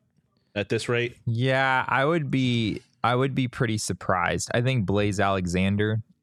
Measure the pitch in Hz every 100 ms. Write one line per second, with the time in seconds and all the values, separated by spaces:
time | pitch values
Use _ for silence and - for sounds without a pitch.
0 | _ _ _ _ _ 104 101 113 - 120
1 | 120 - - 113 131 131 135 131 - 123
2 | 143 170 139 135 127 117 110 - - _
3 | 113 123 135 131 127 - 120 107 - 92
4 | - 90 87 87 - 117 123 127 92 98
5 | 104 98 98 98 90 90 95 104 107 110
6 | - _